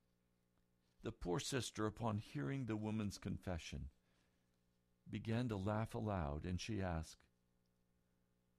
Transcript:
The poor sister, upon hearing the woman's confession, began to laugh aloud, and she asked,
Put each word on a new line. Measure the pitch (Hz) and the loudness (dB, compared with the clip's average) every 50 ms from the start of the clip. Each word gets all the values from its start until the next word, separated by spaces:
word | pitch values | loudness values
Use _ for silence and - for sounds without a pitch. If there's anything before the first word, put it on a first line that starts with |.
| _ _ _ _ _ _ _ _ _ _ _ _ _ _ _ _ _ _ _ - | _ _ _ _ _ _ _ _ _ _ _ _ _ _ _ _ _ _ _ -6
The | - 123 - | -6 -6 -4
poor | - - 175 175 143 | -2 0 0 2 2
sister, | - - 139 127 104 - - - 107 | 2 2 0 0 0 0 -2 0 0
upon | 110 98 - 113 117 107 | 0 0 0 0 2 2
hearing | 104 - - - 147 139 139 139 139 131 | 0 -2 -2 -4 -2 -2 0 0 -2 0
the | 110 110 | 0 0
woman's | 107 107 110 107 110 104 101 - | 0 0 0 2 2 0 0 -2
confession, | - - 101 92 78 - 98 90 80 - - - 67 67 69 - _ _ _ _ _ _ _ _ _ _ _ _ _ _ _ _ _ _ _ _ _ - - | -4 -4 -4 -4 -2 -2 -2 -2 -2 -2 -4 -6 -6 -6 -8 -10 _ _ _ _ _ _ _ _ _ _ _ _ _ _ _ _ _ _ _ _ _ -10 -6
began | 107 107 104 113 110 117 127 | -4 -2 0 2 2 2 2
to | 123 107 | 2 2
laugh | 98 95 104 107 107 113 - - | 2 2 2 4 2 2 0 0
aloud, | 117 113 107 101 92 80 71 73 78 - | 0 0 2 2 2 2 2 0 0 0
and | 87 90 87 | 0 0 0
she | - - 110 98 | 0 0 0 0
asked, | 95 90 85 80 78 - - - - _ _ _ _ _ _ _ _ _ _ _ _ _ _ _ _ _ _ _ _ _ _ _ _ _ _ | 2 2 2 0 -2 -4 -8 -18 -20 _ _ _ _ _ _ _ _ _ _ _ _ _ _ _ _ _ _ _ _ _ _ _ _ _ _